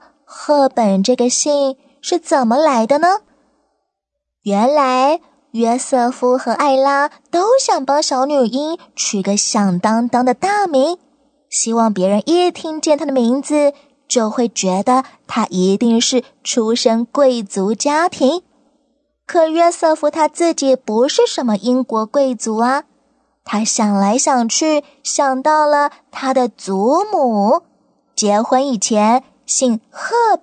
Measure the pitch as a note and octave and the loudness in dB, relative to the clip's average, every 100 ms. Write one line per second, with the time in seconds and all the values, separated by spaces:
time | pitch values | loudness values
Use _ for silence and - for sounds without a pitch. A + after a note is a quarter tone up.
0 | - _ _ - - D4 C4+ - G#3+ F#3+ | -6 _ _ -12 0 2 2 2 2 2
1 | G3 B3 B3 - D4+ C#4+ C4+ C4+ _ _ | 2 0 0 0 0 0 0 -4 _ _
2 | - F4 - D4+ A3+ C4 D#4 A#3+ A3+ C#4+ | -4 -4 0 0 2 2 2 2 2 2
3 | F4 G#4 - _ _ _ _ _ _ _ | 2 0 -4 _ _ _ _ _ _ _
4 | _ _ _ _ G#3 G3+ B3 D4 C4 B3+ | _ _ _ _ -2 0 2 2 2 2
5 | C#4 E4 - _ _ A3+ A3+ B3 - B3+ | 2 0 -6 _ _ -2 0 0 -2 0
6 | A#3+ B3+ B3 B3+ B3 A3 D4 C4 C4+ C#4 | 0 0 0 0 -2 -2 2 2 2 0
7 | D4 - _ E4+ G#4 C5 B4 E4+ C4+ D4 | -2 -6 _ -2 2 2 2 -2 0 -2
8 | D#4 C4 C#4 C#4+ A3+ C4 D4+ E4+ - - | 0 -2 0 0 0 -2 -4 -8 -12 -10
9 | - G3 F#3+ G3+ - A3 G3+ F3 G#3+ A3+ | -6 -4 -2 -2 -2 0 0 0 0 0
10 | A#3+ B3 B3+ - F#4 G#4 F#4+ C4 D4 F4+ | 0 0 0 -2 -2 -2 0 0 0 -2
11 | _ _ _ _ _ - A3+ A3+ A3+ G3+ | _ _ _ _ _ -6 -2 0 0 0
12 | F#3 G#3 - F4 F4+ - D#4+ D#4 D#4+ D4 | 0 0 0 0 0 -2 -8 -6 -2 -2
13 | D4 C4+ A#3 C4+ C4+ D4 C#4+ C#4+ _ _ | 0 0 0 0 -2 0 0 -2 _ _
14 | _ B3 G#3+ A#3 A#3 - F#3 F#3 A3+ B3+ | _ -2 -2 -2 -4 -2 -2 -2 0 0
15 | - _ - A#3 G#3 F#3 F#3 G3 A#3 A3+ | -2 _ -8 -4 -2 0 0 2 2 0
16 | - B3+ - _ - B3 A3 A#3+ A#3 A3+ | 0 -2 -4 _ -6 -2 -2 0 0 0
17 | A#3+ C#4+ C4+ A#3+ G3 G3+ F#3+ G#3 C#4+ D4+ | -2 0 0 0 -6 -4 -4 -2 -2 0
18 | F4+ - C4 F4+ - _ _ _ _ _ | -2 0 0 0 -6 _ _ _ _ _
19 | _ _ - F4 D#4+ E4 E4+ E4+ D#4+ D#4 | _ _ -4 0 2 2 0 2 0 0
20 | D4+ E4 D4+ - E4+ - C4+ B3+ - A3 | -2 0 -2 0 -2 0 0 0 0 0
21 | C#4 - A#4 - B3 G3+ A#3 B3+ B3+ A3 | 2 2 0 0 -2 -2 0 -2 -2 -4
22 | A3 C#4+ C4+ A3+ A3+ G#3+ B3 C#4 - _ | -2 0 -2 -2 -6 -2 -2 -2 -6 _
23 | _ _ _ _ - G#3 A3 - G#3+ G3+ | _ _ _ _ -8 -4 -2 -2 0 2
24 | G3 B3+ D4+ C4 A3+ - D#4 D4 - _ | 0 0 0 0 0 0 0 0 -4 _
25 | - - C#4 C4 D4+ D4+ D4 D4 D4 - | -6 -2 -2 0 0 2 2 2 0 -6
26 | _ - C4 C4 A#3+ - F#3+ F#3+ A3 E4 | _ -8 -2 0 -2 -4 -6 -2 2 0
27 | G#4+ F#4+ B3+ G#3+ G3+ E4 - _ _ _ | 0 0 0 2 2 0 -2 _ _ _
28 | _ - G#3 G#3 A#3+ C4 C#4 A3 - G#3+ | _ -4 0 0 2 0 0 -2 -2 0
29 | G#3+ B3 - _ - - B3+ A3 - - | 2 2 -2 _ -8 -2 0 0 -6 -14
30 | - A#4 A#4 F#4 | -4 0 2 2